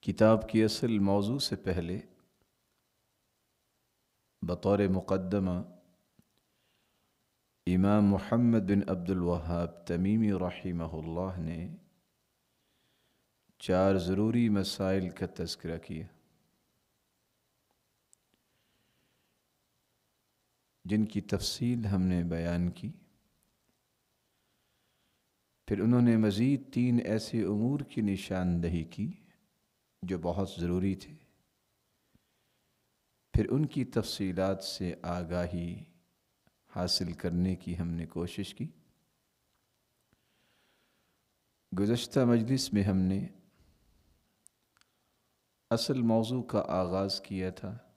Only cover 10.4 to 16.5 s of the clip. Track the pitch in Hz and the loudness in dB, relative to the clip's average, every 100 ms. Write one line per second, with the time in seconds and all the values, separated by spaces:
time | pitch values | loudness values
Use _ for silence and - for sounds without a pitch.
10.4 | 90 - 92 87 82 80 78 82 95 90 | -2 -4 -6 -4 -4 -6 -6 -4 -4 -4
11.4 | 80 82 87 160 _ _ _ _ _ _ | -6 -6 -10 -12 _ _ _ _ _ _
12.4 | _ _ _ _ _ _ _ _ _ _ | _ _ _ _ _ _ _ _ _ _
13.4 | _ _ - 92 95 95 87 95 107 117 | _ _ -2 2 4 2 2 0 2 2
14.4 | 117 104 92 - 95 95 92 90 90 - | 2 2 0 -4 0 0 -2 -6 -8 -6
15.4 | 82 - 85 82 - 80 92 _ _ _ | -8 -8 -8 -8 -8 -12 -12 _ _ _
16.4 | _ | _